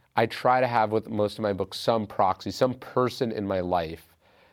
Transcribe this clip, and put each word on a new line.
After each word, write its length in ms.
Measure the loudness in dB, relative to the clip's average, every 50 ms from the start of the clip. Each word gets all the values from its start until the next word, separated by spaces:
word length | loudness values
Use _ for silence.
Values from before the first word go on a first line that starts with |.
| _ _ 0
I 100 | 0 0
try 340 | 0 0 0 2 2 4 4
to 60 | 4
have 260 | 2 2 2 2 2
with 160 | 2 0 -2 -2
most 300 | -2 0 0 0 0 -2
of 40 |
my 100 | -2 -2
books 280 | 0 -2 -4 -6 -8 -4
some 260 | 0 0 2 2 0
proxy, 440 | -2 0 2 2 2 2 0 -4 -6
some 240 | -2 0 0 0 0
person 580 | -2 -10 -4 0 0 0 0 0 -2 -4 -4
in 140 | -2 -2 -2
my 140 | -2 -2 -2
life 540 | 0 0 0 -2 -2 -4 -8 -12 -18 _ _ _ _ _ _ _ _ _